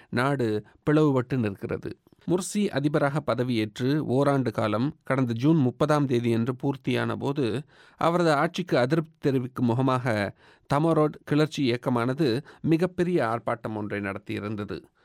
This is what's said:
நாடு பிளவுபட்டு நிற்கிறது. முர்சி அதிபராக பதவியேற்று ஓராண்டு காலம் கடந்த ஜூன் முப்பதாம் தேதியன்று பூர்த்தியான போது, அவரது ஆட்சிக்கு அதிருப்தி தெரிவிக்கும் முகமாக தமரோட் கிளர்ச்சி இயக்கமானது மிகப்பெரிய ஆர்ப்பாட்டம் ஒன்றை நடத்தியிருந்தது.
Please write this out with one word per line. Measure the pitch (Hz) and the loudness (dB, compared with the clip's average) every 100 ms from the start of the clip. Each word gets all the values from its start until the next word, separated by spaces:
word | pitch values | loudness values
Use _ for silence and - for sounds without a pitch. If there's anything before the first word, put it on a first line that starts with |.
| - | -8
நாடு | 120 135 139 113 107 - _ - | -2 0 0 0 -2 -6 _ 0
பிளவுபட்டு | 151 151 131 123 131 | 4 4 2 0 -2
நிற்கிறது. | 107 95 - - - - _ _ - | -2 -4 -6 -6 -8 -14 _ _ -2
முர்சி | 180 190 208 202 | -2 -2 -2 0
அதிபராக | 135 147 147 143 147 - | 0 0 2 0 0 -2
பதவியேற்று | 117 123 117 107 - 127 151 | -2 0 0 -2 -2 -2 0
ஓராண்டு | 110 127 143 139 120 | 0 2 2 2 0
காலம் | - 110 107 139 - | -2 -2 0 -2 -4
கடந்த | - 135 123 | -4 -2 0
ஜூன் | 117 143 165 | 2 2 4
முப்பதாம் | 123 - 147 151 135 | 2 2 2 2 2
தேதியன்று | 120 120 113 120 123 | 0 2 0 0 -2
பூர்த்தியான | 139 135 - 120 117 107 | -4 -4 -2 -2 -2 -4
போது, | 131 143 117 117 - _ - - | -4 -2 -2 -4 -8 _ -18 -4
அவரது | 160 175 165 | 0 2 2
ஆட்சிக்கு | 143 165 170 175 147 | 2 0 -4 -2 0
அதிருப்தி | 127 160 156 _ | 2 0 -2 _
தெரிவிக்கும் | 143 131 123 - 123 | -2 0 -2 -2 0
முகமாக | 117 131 127 127 107 101 - - _ - | 2 2 0 0 -2 -2 -6 -20 _ -4
தமரோட் | 143 165 156 151 - | 0 2 2 2 -2
கிளர்ச்சி | - 147 151 - 131 | -2 0 0 0 0
இயக்கமானது | 120 139 120 120 139 147 117 - - | 0 0 0 0 0 0 0 -4 -6
மிகப்பெரிய | 139 160 180 180 175 170 | 0 2 0 -2 0 0
ஆர்ப்பாட்டம் | 117 117 - 117 117 107 | 0 -2 -4 -6 -4 -6
ஒன்றை | 104 101 | -4 -4
நடத்தியிருந்தது. | 101 98 - 107 104 104 101 90 - _ | -4 -6 -8 -6 -6 -6 -8 -10 -14 _